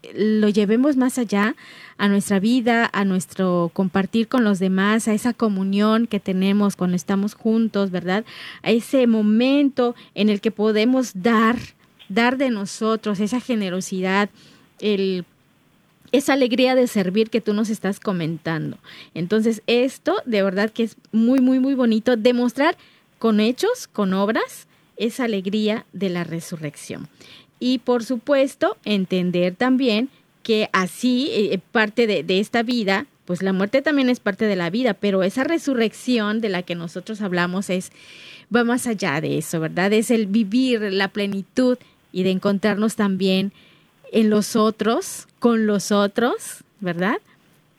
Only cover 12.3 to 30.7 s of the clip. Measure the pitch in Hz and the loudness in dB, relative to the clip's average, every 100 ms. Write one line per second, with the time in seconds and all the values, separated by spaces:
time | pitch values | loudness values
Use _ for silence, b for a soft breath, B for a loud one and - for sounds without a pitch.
12.3 | 262 269 214 196 - 220 220 214 196 208 | 2 -2 -2 -6 -4 -2 -2 -2 -2 -2
13.3 | 247 - 226 196 180 - 190 190 196 208 | -2 -2 -2 -2 -4 -4 -4 0 0 0
14.3 | b b b b - 208 202 196 185 170 | b b b b -6 -2 0 0 -2 -8
15.3 | _ _ _ _ _ _ _ - 269 285 | _ _ _ _ _ _ _ -2 0 2
16.3 | 277 254 240 254 262 247 208 180 202 220 | 2 2 4 4 4 2 0 0 0 0
17.3 | 233 208 208 220 220 190 196 - 180 160 | 0 -2 -2 -2 -2 -4 -4 -4 -2 -2
18.3 | 160 165 160 147 - B B B 156 175 | -4 -4 -4 -6 -10 B B B -8 -2
19.3 | 220 220 220 - 240 262 - - 392 - | 0 0 -2 0 0 0 -2 -2 -2 -2
20.3 | 214 196 190 220 - 226 - - 220 233 | 0 0 0 -2 -2 -4 -6 -4 0 2
21.3 | 269 254 262 262 262 233 220 240 233 226 | 4 4 2 2 2 2 2 2 2 2
22.3 | 240 247 262 302 359 b b b - 226 | 2 0 2 0 0 b b b -4 0
23.3 | 214 214 247 403 494 - - 190 190 202 | 2 2 0 -2 -2 -6 -4 -2 0 0
24.3 | 254 480 - - b b - 220 233 233 | 0 -4 -8 -20 b b -6 -6 -2 -2
25.3 | 202 190 214 214 220 - 180 190 175 165 | -2 -2 -2 0 -2 -6 -6 -4 -4 -4
26.3 | 165 - 160 151 - - 80 - B B | -8 -8 -10 -10 -12 -14 -14 -14 B B
27.3 | B B - 247 254 - 247 220 247 - | B B -6 -2 -2 0 -2 -2 -6 0
28.3 | 277 269 - 339 - - 202 185 185 180 | 0 0 0 -4 -4 -2 -2 0 -2 0
29.3 | 175 180 185 254 254 262 208 262 b b | 0 0 0 0 2 2 0 -2 b b
30.3 | _ - 220 214 | _ -2 0 0